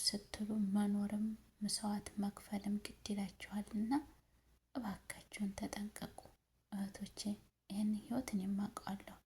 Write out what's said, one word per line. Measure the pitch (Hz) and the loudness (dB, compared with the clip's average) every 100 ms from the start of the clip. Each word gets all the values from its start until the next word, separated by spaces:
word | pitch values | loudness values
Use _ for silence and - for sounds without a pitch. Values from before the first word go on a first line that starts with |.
ስትሉ | - 202 - - 208 214 202 | 0 0 -2 -4 0 2 4
መኖርም | 202 208 202 202 208 214 220 - - | 4 4 4 2 2 0 -2 -10 -4
መስዋዕት | 202 - 208 208 - - | -2 0 0 -2 -2 0
መክፈልም | 202 - - 202 202 208 | 0 -2 -4 -2 0 0
ግድ | - - - | -2 -8 -4
ይላችኋልና | 202 190 - - 208 202 214 220 277 - - _ _ _ _ _ | 0 -2 -4 -6 -4 -2 0 2 2 0 -8 _ _ _ _ _
እባካችሁን | - 220 185 - - - - 196 | -4 -2 -4 -8 -14 -10 -4 -2
ተጠንቀቁ | 196 196 - 208 - 214 - - - _ _ _ | -2 -4 -4 -6 -6 -10 -10 -20 -20 _ _ _
እህቶቼ። | 196 196 - 202 - 208 208 - _ - | -2 -2 -4 -8 -4 -2 -2 -6 _ -4
ይህን | 196 214 | 2 4
ህይወት | 208 - 240 254 | 4 2 0 2
እኔም | 202 190 196 | 2 2 2
አውቀዋለሁ። | 208 - - 196 - - | 0 -2 -2 -2 -4 -16